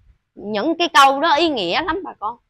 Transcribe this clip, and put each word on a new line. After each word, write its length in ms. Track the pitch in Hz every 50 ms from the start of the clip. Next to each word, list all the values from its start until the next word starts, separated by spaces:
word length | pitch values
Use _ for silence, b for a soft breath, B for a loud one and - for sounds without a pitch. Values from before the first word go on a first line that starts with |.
| _ _ _ _ _ _ _
Những 440 | - - 202 214 202 208 311 330 330
cái 100 | 349 339
câu 320 | - 294 277 269 269 277
đó 140 | 302 339 294
ý 140 | 294 349 330
nghĩa 340 | 294 226 185 170 190 254 320
lắm 180 | 349 320 392 339
bà 80 | 254 - -
con. 180 | 196 214 240 240 _ _